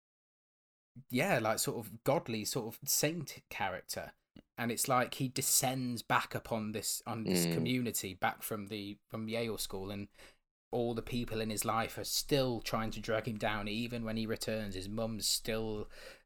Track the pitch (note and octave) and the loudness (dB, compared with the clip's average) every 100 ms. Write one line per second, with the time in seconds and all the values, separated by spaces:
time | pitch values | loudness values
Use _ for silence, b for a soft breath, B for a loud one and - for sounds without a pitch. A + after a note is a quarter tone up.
0 | _ _ _ _ _ _ _ _ _ - | _ _ _ _ _ _ _ _ _ -20
1 | - B2 F#3 D3 A2 A2 - A2+ G#2 A2+ | -4 2 4 4 4 2 2 -2 -4 -4
2 | - D#3 - A2+ G2+ C#3 A2+ - C3+ - | 2 2 2 -2 -2 -2 -4 -6 0 2
3 | D3+ F3 C#3 - - - G2 F#2 - - | 2 0 -6 -10 -10 -4 -2 -2 -6 -8
4 | D2+ - _ - - - A#2+ A2 - B2+ | -8 -12 _ -20 -14 -4 -2 0 4 4
5 | A#2+ - C3+ - - - B2+ C3 B2 A#2 | 4 0 -2 0 4 4 4 2 -2 -2
6 | - A#2+ - A#2+ - A2+ G#2+ G#2 - - | 4 4 4 -4 -2 -2 0 -2 -2 -4
7 | - A2 G2+ F2+ E2+ E2 A#2 B2+ A#2 - | -4 -2 2 4 4 4 2 2 2 -2
8 | G2+ F#2 A2 A2 - G#2+ G2 G#2+ G2+ G#2 | -4 0 0 0 -4 -6 -6 -6 -6 -10
9 | _ A2+ A2 A2+ A#2 G2 - G2 F#2+ G2+ | _ -6 -2 -2 0 -2 -4 -4 -4 -6
10 | G2+ b b b b _ - B2 A#2 A2+ | -8 b b b b _ -4 0 0 0
11 | - B2 A#2 A2 A2 G#2 A2+ A2 G#2+ - | -2 -2 -2 -2 -2 0 0 2 0 -2
12 | G2 - - C#3+ C3 A#2 - A#2 A2+ A2+ | -2 -2 2 4 4 0 -2 0 0 -2
13 | G#2+ A2 A#2+ G#2+ A2 G#2 G#2 G#2+ A#2+ A#2+ | 0 0 0 -2 0 0 0 -2 -2 -2
14 | A2+ A2+ A2 A2 - A2 G#2 F#2+ F#2+ A2 | -2 0 0 0 0 -2 -2 -4 -4 -2
15 | A2+ G#2+ - - - A2 A2 G#2+ G#2+ B | -2 0 2 2 0 0 0 -2 -6 B
16 | B B | B B